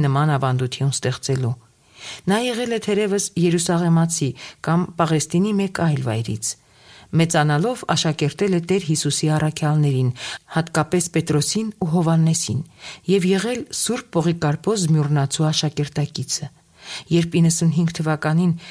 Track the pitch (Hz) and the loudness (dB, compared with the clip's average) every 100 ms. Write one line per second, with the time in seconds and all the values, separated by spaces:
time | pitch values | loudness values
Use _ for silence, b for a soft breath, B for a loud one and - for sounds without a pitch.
0 | 143 139 151 139 135 127 127 - 139 - | 2 2 2 2 0 0 -2 -2 -2 -2
1 | - 127 - 131 120 131 _ _ B B | -4 -4 -4 -2 -2 -4 _ _ B B
2 | B B - 208 247 233 240 226 220 202 | B B -2 0 0 -2 -2 -2 0 0
3 | 214 196 - - 175 170 170 170 175 165 | 0 0 -2 0 2 2 0 0 4 4
4 | 165 - 135 B B B - 165 - 170 | 2 0 -4 B B B -2 0 -2 -2
5 | 170 156 - 175 208 202 196 190 165 139 | 0 0 0 0 2 0 -2 0 0 0
6 | 127 110 117 110 - - B B B B | -2 -2 -4 -6 -6 -10 B B B B
7 | B 160 165 165 151 147 214 247 - 160 | B 0 2 2 2 2 0 -2 -2 0
8 | 160 147 147 - 202 175 170 196 160 156 | 0 0 -2 0 0 0 2 -2 0 -2
9 | 147 - 156 156 151 - 151 151 147 131 | 0 0 0 2 0 0 0 2 2 2
10 | 127 123 B B B 165 165 165 151 180 | 0 -2 B B B -4 -2 -2 0 0
11 | 170 160 160 151 143 208 220 - 175 170 | 0 -2 0 0 0 -2 -4 -4 -2 2
12 | 165 165 160 160 - 127 - B B B | 2 4 4 2 -2 -4 -6 B B B
13 | - 196 180 190 214 247 - - - 240 | 0 2 2 0 0 -4 -6 -6 -4 -4
14 | - 170 160 170 151 151 - 220 165 156 | -2 0 0 0 -2 -2 -2 0 2 2
15 | 143 147 139 - 156 156 156 - 143 151 | 2 0 0 0 0 0 -2 -2 -4 -2
16 | 143 - 127 - - _ _ B B B | -4 -4 -8 -8 -8 _ _ B B B
17 | B 165 165 180 165 165 165 151 165 - | B 0 2 4 4 4 2 2 0 0
18 | 156 151 156 160 180 170 B | -2 -2 0 2 2 0 B